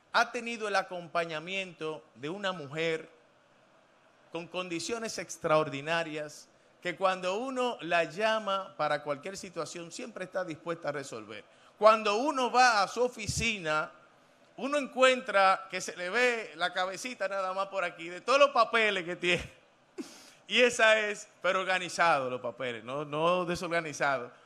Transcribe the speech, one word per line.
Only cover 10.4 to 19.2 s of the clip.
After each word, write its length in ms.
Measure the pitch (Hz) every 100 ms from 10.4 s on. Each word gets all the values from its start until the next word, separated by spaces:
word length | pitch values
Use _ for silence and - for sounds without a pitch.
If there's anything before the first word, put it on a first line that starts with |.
| 180
dispuesta 440 | 151 170 165 151
a 20 |
resolver. 500 | 143 135 117 107 107 - _ - _
Cuando 380 | 208 220 208 208
uno 320 | 285 277 240
va 320 | 240 254 220
a 60 | 185
su 160 | 226
oficina, 880 | 247 247 202 - 226 208 156 151 170 - _ _ _ _ _ -
uno 200 | 254 294
encuentra 880 | 254 - 262 254 214 196 190 190 -
que 120 | 185
se 140 | - 160
le 120 | 180
ve 440 | 220 247 233 196 151
la 160 | 175
cabecita 560 | 190 185 190 254 247 190
nada 260 | 196 185
más 140 | 185 196
por 160 | 190
aquí, 240 | 175 165 165
de 140 | 180
todos 180 | 240 277
los 100 | 277
papeles 540 | 254 226 226 214 196
que 120 | 170
tiene. 280 | 175